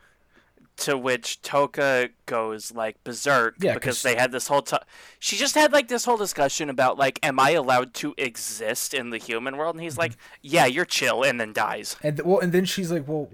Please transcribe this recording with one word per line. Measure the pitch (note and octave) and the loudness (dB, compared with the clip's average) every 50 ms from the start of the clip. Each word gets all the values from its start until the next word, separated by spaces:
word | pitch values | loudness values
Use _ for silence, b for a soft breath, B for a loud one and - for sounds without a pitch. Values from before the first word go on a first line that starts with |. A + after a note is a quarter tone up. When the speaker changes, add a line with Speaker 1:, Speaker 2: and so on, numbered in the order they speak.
| b b b b b b b b b b b b _ _ _ - | b b b b b b b b b b b b _ _ _ -6
Speaker 1:
To | - D3+ C#3+ | -2 -2 -2
which | C3 B2 C3 B2+ A#2+ - - - - | 0 0 0 -2 -2 -2 -6 -10 -10
Toka | - - - C#3+ C#3+ C3+ - D#3 C#3+ C3+ C3 B2+ B2 A#2+ _ _ - | -6 -2 0 2 2 2 0 0 2 2 2 2 0 -2 _ _ -10
goes, | - B2+ A2+ A2 A2 A2 G#2+ - - | -6 -4 -4 -2 -4 -6 -8 -10 -10
like, | A2+ A#2 A2 A2 G#2+ _ - | -6 -6 -6 -6 -6 _ -12
berserk | C3 A#2+ - - C#3+ C#3 B2+ A#2 A2 - - | -12 -10 -4 0 2 4 4 2 2 0 0
Speaker 2:
Yeah, | F#3+ E3 A#2 | -2 0 0
Speaker 1:
because | - - C3 A#2+ - | 0 -2 -4 -4 -2
Speaker 2:
'cause | |
Speaker 1:
they | - C3 A#2 | 0 0 2
had | A#2 B2+ B2+ | 2 2 0
this | B2 B2 - - | 0 -4 -2 0
whole | C#3+ C#3+ | 0 0
ti-, | C#3 - D#3+ - - B B B B B B B | 0 0 -4 -4 -4 B B B B B B B
she | - - G#3 | -6 -4 -4
just | G3 C#4 C4+ - | -2 -2 0 4
had, | D4+ D4+ D4 D4 | 4 4 6 6
like, | D4 C#4 A3+ | 4 2 2
this | B3 A#3 - | -2 -2 0
whole | B3 A#3+ | 0 0
discussion | G#3+ G3+ F3+ - D#3+ C#3+ C#3 - - D#3+ D3 | 0 0 -2 0 0 0 0 0 -2 -4 -2
about, | C3 B2 C3 B2+ F2+ | 0 2 2 2 2
like, | A2 C#3 C3+ C3 - | 2 2 0 0 0
"Am | - D3+ C3+ C3 | -2 0 4 4
I | C3 C#3+ | 6 6
allowed | E3 E3 C3 B2+ B2+ B2+ B2+ - - | 6 4 4 4 4 2 2 0 -4
to | - - D3 - | -8 -8 -6 -4
exist | - C3+ B2 A2+ - - - - A2+ A2+ G#2+ A#2+ - - - C#3+ | -4 -6 -6 -6 -6 -10 -8 -8 -6 -4 -4 -2 -2 -4 -4 -4
in | C3+ A#2+ A#2+ | -6 -6 -6
the | A#2 A2 | -8 -8
human | A2 - A2+ A2+ B2 C3+ C3+ C#3+ | -6 -4 -4 -4 -4 -4 -4 -4
world?" | D#3 E3+ E3 | -4 -4 -4
And | D#3+ E3+ | -6 -8
he's | E3 C3+ | -8 -4
Speaker 2:
Mm-hmm. | A#2+ | -4
Speaker 1:
like, | E3 D#3+ A#2 - B B B B | -4 -4 -4 -8 B B B B
"Yeah, | B C#3+ D3 E3+ C#3+ | B 2 4 4 6
you're | B2+ B2+ D#3 F3 | 6 4 2 0
chill," | - - - C3+ B2 A2 A2+ | 0 0 0 2 2 2 4
and | C3 C#3 B2 A#2+ | 2 2 2 0
then | A2+ G#2+ | -2 -2
dies. | G#2+ A#2 A2 G#2+ - A2 - - - - | -2 0 0 0 -2 -4 -8 -10 -8 -6
Speaker 2:
And | - D3+ D3 | -4 -4 -2
th-, | D3 D3+ | -2 2
well, | F3 F#3+ - | 2 2 2
and | F#3 F3 | 2 2
then | E3+ F3+ F#3+ | 2 0 0
she's | F3+ - G3+ F#3 E3 | 0 -2 -4 -4 -4
like, | F3 E3 C3+ | -4 -4 -4
"Well, | C#3 D#3 D3+ D3 - | -4 -6 -6 -6 -8